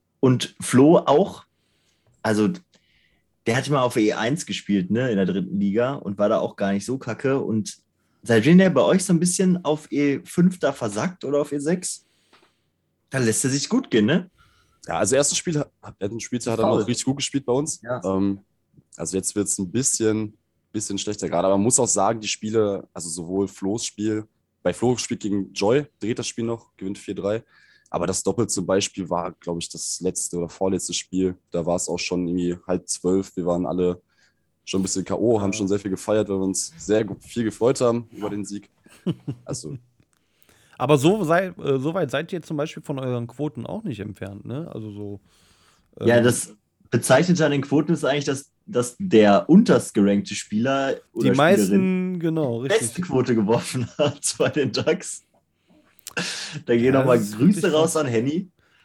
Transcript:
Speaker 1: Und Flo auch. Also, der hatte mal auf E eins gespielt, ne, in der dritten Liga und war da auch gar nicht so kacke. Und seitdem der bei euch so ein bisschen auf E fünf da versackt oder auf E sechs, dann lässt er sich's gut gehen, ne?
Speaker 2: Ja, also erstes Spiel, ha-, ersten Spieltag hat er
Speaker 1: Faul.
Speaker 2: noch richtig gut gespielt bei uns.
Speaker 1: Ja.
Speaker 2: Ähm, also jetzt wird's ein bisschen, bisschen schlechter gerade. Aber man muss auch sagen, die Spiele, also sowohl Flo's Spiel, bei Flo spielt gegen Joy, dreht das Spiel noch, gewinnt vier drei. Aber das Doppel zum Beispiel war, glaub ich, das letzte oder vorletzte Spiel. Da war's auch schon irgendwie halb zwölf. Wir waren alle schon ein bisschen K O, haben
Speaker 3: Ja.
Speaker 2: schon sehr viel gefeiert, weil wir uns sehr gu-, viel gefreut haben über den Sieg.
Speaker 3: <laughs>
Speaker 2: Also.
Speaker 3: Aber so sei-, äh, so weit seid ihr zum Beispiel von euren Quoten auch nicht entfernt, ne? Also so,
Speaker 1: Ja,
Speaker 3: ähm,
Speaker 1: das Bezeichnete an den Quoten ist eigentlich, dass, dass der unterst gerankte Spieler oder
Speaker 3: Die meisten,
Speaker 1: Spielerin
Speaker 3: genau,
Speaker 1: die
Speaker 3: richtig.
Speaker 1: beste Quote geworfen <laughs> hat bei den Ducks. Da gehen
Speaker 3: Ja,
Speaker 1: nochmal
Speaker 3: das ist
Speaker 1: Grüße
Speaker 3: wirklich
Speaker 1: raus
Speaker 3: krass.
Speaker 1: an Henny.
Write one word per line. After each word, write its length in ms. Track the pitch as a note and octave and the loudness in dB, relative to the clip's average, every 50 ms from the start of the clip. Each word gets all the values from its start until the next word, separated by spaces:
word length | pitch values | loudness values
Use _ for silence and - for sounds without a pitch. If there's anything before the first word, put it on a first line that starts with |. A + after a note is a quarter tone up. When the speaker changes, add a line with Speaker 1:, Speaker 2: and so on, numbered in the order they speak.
| _ _ _ _ | _ _ _ _
Speaker 1:
Und 360 | - B2+ B2+ - - - - - | 2 4 4 2 0 -6 -10 -10
Flo 380 | - - - B2+ C#3 D3+ F3 | -6 2 6 6 8 8 8
auch. 460 | - - - C#3 D#3+ G3 - - - - _ _ _ _ _ _ _ _ _ _ _ _ _ _ _ - | 6 6 4 4 4 4 2 -2 -10 -20 _ _ _ _ _ _ _ _ _ _ _ _ _ _ _ -2
Also, 260 | A2 G#2+ G#2 G#2+ G2 F2+ - - _ _ _ _ _ _ _ _ _ _ _ _ _ _ _ _ | 0 2 2 2 2 0 -4 -10 _ _ _ _ _ _ _ _ _ _ _ _ _ _ _ _
der 100 | A2+ A#2+ | -2 -2
hatte 160 | C3 B2+ C3+ | -2 0 0
mal 100 | D3 C3+ B2+ | 0 2 2
auf 120 | A#2+ - | 2 2
E 180 | A#2+ G#2+ G#2 - | 2 2 2 2
eins 320 | - G#2+ A#2+ C#3+ - - | 0 0 -2 -2 -4 -4
gespielt, 440 | - G2+ - - - G2+ G2 F2+ F2+ | -8 -8 -8 -2 0 0 0 0 0
ne, 200 | G#2 A#2 C3 B2+ | 0 0 0 0
in 60 | G#2+ | 2
der 80 | G2 F#2+ | 2 0
dritten 320 | F2+ F2+ G2 F#2 F#2 F2 G2+ | 0 0 -2 -4 -4 -2 -2
Liga 340 | G2+ G2+ F#2+ A2+ A#2+ C3 C#3 | -2 0 0 0 0 0 -2
und 240 | - - G#2 G2+ | -6 -8 -8 -2
war 100 | G2+ G2+ G#2+ | 0 0 2
da 100 | A2 - | 2 0
auch 160 | F#2+ - - | -2 -4 -4
gar 160 | - G2+ G2 G2+ | -4 -2 -2 -2
nicht 120 | G2+ - | -2 -2
so 120 | - B2+ | -4 -6
kacke. 420 | C3+ - A#2+ A2 - - C3 C3+ C3+ | -6 -6 -8 -8 -4 -2 -2 0 0
Und 380 | - - A2 A2 G2 - - - _ _ _ _ _ _ _ _ - | -2 -2 -2 -2 -2 -4 -10 -16 _ _ _ _ _ _ _ _ 0
seitdem 340 | - A#2 A2 G#2+ D3 F3 | 2 4 4 6 8 8
der 120 | F#3 F#3+ F3+ | 8 8 8
bei 120 | C#3+ C3 | 6 4
euch 240 | G2 - E3 F#3+ - | 4 4 4 2 4
so 80 | - F3 | 2 2
ein 60 | D#3 | 2
bisschen 440 | F3 F3+ - - F#3+ F#3 F3 F3+ - | 2 0 0 2 2 2 2 2 0
auf 260 | C#3+ D3+ D3+ - - - | -2 -2 -2 -4 -4 -2
E 260 | C#3+ D3 C#3+ C3+ - - | 0 0 0 0 -2 -6
fünf 340 | - - F3+ F3 F3+ F3+ - | -4 2 4 4 4 4 2
da 140 | - C3+ C3 | -2 -2 -2
versackt 500 | - B2 G#2+ G2+ G#2+ C#3+ F3+ F3+ - - | -2 -6 -4 -2 -2 -4 -4 -4 -6 -4
oder 160 | C3+ C#3+ C#3+ | -2 0 0
auf 140 | D3+ - C#3+ | 0 -2 -4
E 60 | D3 | -4
sechs, 460 | C#3 D3+ F#3 F3+ F3+ - - - _ _ _ _ _ _ _ _ _ _ _ _ _ _ _ _ _ _ _ _ _ _ | -2 -2 -2 -2 -2 -8 -10 -12 _ _ _ _ _ _ _ _ _ _ _ _ _ _ _ _ _ _ _ _ _ _
dann 120 | - C3 B2 | -4 0 0
lässt 200 | A2 G#2+ - - | 0 0 0 0
er 40 | C3+ | 0
sich's 180 | C3+ C#3+ - - | -2 -2 -2 -2
gut 220 | A3 C4 C4+ - | -2 -2 0 2
gehen, 160 | - A2 G#2 | 2 4 4
ne? 220 | A#2 D#3 - - - _ _ _ _ _ _ _ _ _ _ - | 4 2 0 -2 -4 _ _ _ _ _ _ _ _ _ _ -10
Speaker 2:
Ja, 100 | - E2 | -6 -2
also 180 | E2 G#2+ G2 C3 | -2 0 2 2
erstes 220 | C3+ C#3+ - - | 2 2 2 -2
Spiel, 200 | - - F3+ D#3 D3 | -4 -4 -2 -4 -4
ha-, 360 | - - _ _ - A2+ - _ | -4 -6 _ _ -20 -20 -12 _
ersten 200 | F#2+ G2+ A2+ A2 | -8 -8 -8 -10
Spieltag 340 | - - B2 A#2+ - B2 A2+ | -8 -6 -6 -6 -2 -2 0
hat 60 | A2 | 0
er 40 | G#2+ | 2
Speaker 1:
Faul. 120 | - A2+ A#2+ | 2 2 2
Speaker 2:
noch 60 | G#2 | 0
richtig 180 | A#2+ A#2+ - - | -2 -2 -2 -2
gut 100 | C3+ C3 | -4 -2
gespielt 300 | C3+ - - - C3+ - | -2 -6 -4 -4 -4 -2
bei 80 | - A#2+ | 0 0
uns. 280 | C3+ D3+ D#3 - - | 0 0 -4 -8 -10
Speaker 1:
Ja. 200 | - A#2 B2+ A2+ F2 | -8 -8 -8 -4 -2
Speaker 2:
Ähm, 360 | F#2+ F#2+ F#2+ G2+ G2+ G2 G2 - _ _ _ _ _ _ - _ _ - | -2 0 0 0 0 -2 -4 -10 _ _ _ _ _ _ -20 _ _ -14
also 180 | - E2 - F#2 | -10 -8 -4 -4
jetzt 180 | F#2+ F#2 - - | -4 -4 -2 -2
wird's 200 | G#2 G2 - - | -2 -2 -2 -2
ein 140 | - F#2+ F2 | -4 -6 -4
bisschen, 680 | G2+ A#2 C#3 - - - A2+ A2 G#2+ A2 A2 G#2+ - _ _ _ _ _ _ _ - | -2 -2 0 0 -2 0 0 0 0 0 -4 -6 -10 _ _ _ _ _ _ _ -8
bisschen 240 | G#2+ - - G2+ | -8 -6 -6 -6
schlechter 320 | F#2+ - G#2+ G#2 - F#2+ D#2+ | -6 -6 -6 -6 -6 -4 -2
gerade. 180 | E2 E2+ F#2 | 0 2 2
Aber 80 | F#2+ G2 | 2 2
man 80 | G2 G2+ | 2 2
muss 160 | A#2+ - - | 2 2 2
auch 80 | A#2+ | 2
sagen, 320 | G#2+ - G2+ F#2+ G#2+ A#2 A2 | 2 2 0 0 0 0 -2
die 80 | G#2+ | -6
Spiele, 580 | G2+ - - G#2+ G#2+ A2 A2 G#2+ G2+ G2 - - _ _ | -8 -8 -6 -6 -2 0 2 2 2 0 -4 -8 _ _
also 140 | F#2 E2 | -12 -10
sowohl 400 | E2+ D#2+ F2+ E2 E2+ F#2 G2 G2 | -10 -10 -10 -8 -4 -2 -2 -2
Flo's 380 | F#2 - - G2 F#2+ G#2 A2+ - | -2 -4 -6 -6 -4 -4 -4 -6
Spiel, 400 | - - - G#2+ G#2+ G#2+ A2 G#2+ - _ _ _ _ _ _ | -8 -6 -4 -2 -2 -2 -4 -6 -10 _ _ _ _ _ _
bei 120 | - F2+ F2 | -4 -4 -2
Flo 240 | - A2+ B2 B2 | 0 0 0 0
spielt 240 | A#2 - - A#2+ F#2+ | 0 -4 -6 -8 -6
gegen 300 | - G2+ G2+ G2+ G2 F#2+ G2 | -4 -4 -2 -4 -4 -6 -6
Joy, 320 | - G2 G#2 B2+ D3 D3 - _ _ | -2 2 2 2 2 0 -4 _ _
dreht 200 | - G#2+ B2 A#2+ | -6 -6 -4 -4
das 80 | A2 | -6
Spiel 180 | - - - A#2 | -8 -8 -6 -6
noch, 300 | A#2 A#2 A2+ - _ _ | -6 -6 -8 -10 _ _
gewinnt 200 | _ F#2+ F#2+ G2+ | _ -10 -10 -10
vier 180 | - - - G2 | -10 -10 -10 -8
drei. 280 | F2+ F2+ G2+ G#2+ A#2 - _ _ _ _ _ _ _ _ _ | -6 -4 -4 -4 -4 -6 _ _ _ _ _ _ _ _ _
Aber 180 | - E2+ F2 | -6 -4 -2
das 160 | F2 F#2+ - - | -2 -2 -2 -2
Doppel 240 | G2 F#2+ - A2 | -2 0 0 -2
zum 180 | - - G2+ F2 | -2 -2 -4 -2
Beispiel 440 | D#2+ F#2+ G2+ - - - G2+ F2+ D#2 | 0 0 0 0 -2 -6 -8 -6 -4
war, 240 | F2 E2+ F2 F2+ E2 - | -4 -4 -4 -6 -10 -10
glaub 180 | - F2 E2+ E2+ | -8 -6 -6 -6
ich, 100 | - - | -8 -10
das 300 | - E2+ - - - - | -12 -10 -10 -10 -8 -4
letzte 360 | E2+ F#2 F2 - - - - | -4 -4 -4 -4 -6 -6 -6
oder 120 | F2 E2+ E2 | -6 -6 -6
vorletzte 440 | - - F#2+ F#2+ F#2+ F2 - - E2+ | -6 -4 -2 -2 -2 -2 -4 -6 -6
Spiel. 420 | - - - F#2 F#2 F#2 F#2 F2+ - _ _ | -8 -8 -4 -2 0 0 0 -2 -4 _ _
Da 140 | - F2 D#2+ | -6 -4 -2
war's 220 | F2 F2 F2+ - E2 | -2 -2 -2 -2 -4
auch 100 | E2+ F2+ | -4 -4
schon 280 | - - F2+ F2+ F2+ | -4 -4 -4 -4 -2
irgendwie 300 | E2+ F2 F2+ F2 F2 F2 F2+ - | -2 -2 -2 -2 -2 -4 -6 -4
halb 220 | - F2+ F2+ - - | -4 -4 -4 -4 -6
zwölf. 460 | - - - F2+ F#2+ G2 F#2+ - - | -8 -4 -2 0 0 0 -2 -4 -8
Wir 100 | F#2+ E2+ | -6 -2
waren 200 | F2 F2 F2 F2+ | -2 -2 -2 -2
alle 360 | B1+ D#2+ F#2 F2+ F2+ F2 F2 _ _ _ _ _ _ _ _ _ _ _ _ _ | -2 -2 0 0 0 -2 -4 _ _ _ _ _ _ _ _ _ _ _ _ _
schon 140 | - - F#2+ | -6 -4 -4
ein 40 | F#2 | -2
bisschen 200 | F#2 - F#2+ F2 | -2 -4 -6 -4
K 100 | - G2 | -4 -4
O, 240 | - G2 A#2+ A#2 G#2 | 0 2 2 2 2
haben 100 | G2+ G2 | 0 -2
Speaker 3:
Ja. 60 | F#2+ | -2
Speaker 2:
schon 100 | G#2+ G2 | -4 -2
sehr 120 | F#2+ G2+ G2+ | -2 -2 -2
viel 120 | - G2+ | -2 -4
gefeiert, 360 | F#2 F2 - A2 G#2+ G#2+ G#2 G2+ | -6 -6 -2 0 0 0 0 0
weil 80 | G2 F#2+ | -2 -2
wir 60 | F#2+ | -2
uns 280 | F#2+ F#2 - - - - | -2 -2 -4 -6 -8 -12
sehr 260 | E2 - F#2+ G#2+ A2+ A2+ | -12 -2 0 0 0 0
gu-, 120 | G2 G2 - | -2 -6 -12
viel 240 | - - - A#2+ A2+ | -14 -10 -6 -4 -4
gefreut 360 | G#2+ - - A2+ B2 C3 - | -4 -2 0 0 0 2 2
haben 260 | B2+ A#2+ A#2 A#2+ A2+ - | 2 2 2 0 -4 -10
über 180 | - F#2 G#2 G2+ | -12 -10 -8 -6
den 140 | G2+ G#2 G2 | -6 -8 -8
Sieg. 240 | G2 G2+ G2+ - _ _ _ _ _ - _ _ | -10 -12 -14 -14 _ _ _ _ _ -20 _ _
Speaker 3:
<laughs> 400 | F3+ E3+ - _ - A#2+ - - | -6 -6 -6 _ -12 -12 -12 -12
Speaker 2:
Also. 320 | - C#3+ - - D2+ - - - _ _ _ _ _ _ _ _ _ _ _ _ _ _ _ _ _ - | -12 -12 -12 -10 -12 -14 -14 -16 _ _ _ _ _ _ _ _ _ _ _ _ _ _ _ _ _ -8
Speaker 3:
Aber 200 | - C3 C3+ D3+ | -4 2 2 4
so 260 | C3+ B2+ E3+ G#3 A3 F#3 | 4 6 4 4 4 2
sei-, 240 | D3 - D3+ F#3+ F3+ F3 - | 0 0 0 0 -2 -8 -6
äh, 160 | - C#3 C3+ | -2 -2 -2
so 160 | C3+ C3 D#3+ E3 | 0 -2 -2 -2
weit 160 | G3 D#3+ C3 | -2 -2 -2
seid 220 | - C#3 E3+ E3+ F#3+ | -2 -6 -6 -6 -8
ihr 80 | E3+ | -10
zum 160 | - - D#3+ | -8 -8 -6
Beispiel 240 | C#3+ D3+ D#3+ - E3 | -6 -6 -6 -8 -12
von 160 | - - C#3+ C3 | -10 -8 -8 -6
euren 280 | C3 B2+ B2 A#2+ A#2 | -4 -4 -4 -4 -6
Quoten 380 | A#2+ - - D3 D3 - A#2+ - | -8 -8 -8 -8 -8 -8 -10 -10
auch 180 | - - G#3+ A#3 | -10 -10 -8 -8
nicht 160 | F#3 A2+ G2 | -8 -8 -8
entfernt, 460 | - G#2 F#2+ - - G2 G2+ G#2 - | -10 -10 -10 -12 -12 -12 -12 -14 -12
ne? 260 | G#2 A#2 D3 E3+ - - | -10 -10 -10 -10 -12 -12
Also 180 | A2+ G#2+ G#2+ | -12 -12 -12
so, 280 | G2+ G#2 G#2 G2+ G2+ G2+ - _ _ _ _ _ _ _ _ _ _ _ _ _ _ - - | -12 -12 -12 -12 -12 -14 -18 _ _ _ _ _ _ _ _ _ _ _ _ _ _ 0 2
Speaker 1:
Ja, 140 | A2+ A#2+ | 4 4
Speaker 3:
ähm, 60 | A#2 A#2 | 6 4
Speaker 1:
das 320 | B2 A#2+ - - - - _ _ _ _ _ _ _ | 4 2 0 -4 -10 -14 _ _ _ _ _ _ _
Bezeichnete 560 | - A#2 - - C3 C3+ F3 F3+ E3 C#3 D#3+ | -2 -2 4 4 4 6 6 4 4 4 4
an 60 | C#3+ | 2
den 100 | C#3+ C#3 | 2 0
Quoten 320 | B2+ - C3+ D#3 F3 F3 E3 | 0 2 0 0 2 2 0
ist 100 | - D#3 | 0 0
eigentlich, 220 | B2+ C#3+ D3 C3+ | 0 0 0 0
dass, 260 | D#3 C#3 C#3 - _ _ _ _ | -2 -4 -4 -8 _ _ _ _
dass 300 | - G#2 A#2+ B2 - - | -4 -2 -2 -2 -2 -6
der 500 | - G2 F2+ G#2 A2 G#2 G2+ G2+ F#2+ - - | -8 -2 4 6 6 8 8 6 4 6 8
unterst 440 | D#3+ G3+ A#3+ - D3 A#2 - - - | 8 8 8 8 4 4 2 0 0
gerankte 400 | A2 G2 G2+ G2+ G2+ G2 - G2+ | 2 4 4 4 2 0 -4 -8
Spieler 640 | - - - G#2 G#2+ A#2 C3+ C3+ C3+ C3+ C3+ - - - _ _ | -10 -8 -4 -2 -2 0 0 0 0 0 -2 -4 -6 -10 _ _
oder 160 | - - C3+ | 0 2 2
Speaker 3:
Die 60 | C3 | 4
meisten, 280 | C#3 D3 E3+ G3+ G#3+ G3+ | 4 6 6 6 4 4
Speaker 1:
Spielerin 540 | F#3 - F#3+ F#3+ F#3+ F#3 F#3 F#3 F#3 F3+ F3 | 4 4 2 2 2 0 0 -2 -4 -4 -2
Speaker 3:
genau, 440 | E3 E3 D#3+ D#3+ D3 B2+ A#2 A#2 B2+ | -2 -2 0 0 0 -2 -2 -4 -2
Speaker 1:
die 60 | C3+ | 0
Speaker 3:
richtig. 180 | - - B2+ | 0 0 0
Speaker 1:
beste 140 | A2+ - - F3+ | -2 -6 -8 -6
Quote 320 | - C3+ C3 A#2 B2 A#2 | -2 0 0 2 2 2
geworfen 520 | A2+ G#2 G#2 A#2 A#2+ - - - B2+ A#2 - - | 2 2 2 2 0 0 -4 -4 -6 -6 -6 -2
<laughs> 40 | - | -2
hat 360 | D3+ C3 A#2 - - - - - | -2 -2 -2 -4 -6 -6 -2 0
bei 100 | C#3+ B2 | -2 0
den 220 | - D#3 E3+ A2 | 0 0 -2 -2
Ducks. 520 | - - A2+ D3+ E3 - - - - - - _ _ _ _ _ _ _ _ _ _ _ _ _ _ _ _ - - - - - - - - - - D3 - | -2 -2 0 0 -2 -2 -4 -10 -14 -16 -18 _ _ _ _ _ _ _ _ _ _ _ _ _ _ _ _ -12 -10 -8 -8 -8 -8 -10 -10 -12 -12 -12 -2
Da 100 | - A#2+ | 0 2
gehen 100 | A#2 A#2 C3 C3+ | 4 4 4 4
Speaker 3:
Ja, 60 | C3+ | 4
Speaker 1:
nochmal 180 | C3 B2+ B2 | 4 4 4
Speaker 3:
das 120 | A#2 G#2 G2+ | 4 2 -2
ist 80 | G#2+ | -2
Speaker 1:
Grüße 180 | G#2+ C#3+ F#3+ G#3 - G#3 | 2 4 4 4 4 2
Speaker 3:
wirklich 100 | F3+ D3 | 2 4
Speaker 1:
raus 200 | D#3 E3 F3 - | 4 2 2 2
Speaker 3:
krass. 40 | D#3 D3 | 0 0
Speaker 1:
an 40 | |
Henny. 420 | C3 A2+ A2 A#2+ C#3 D#3 F#3 G3+ - _ _ _ _ _ _ | 0 0 0 0 0 -2 -4 -6 -8 _ _ _ _ _ _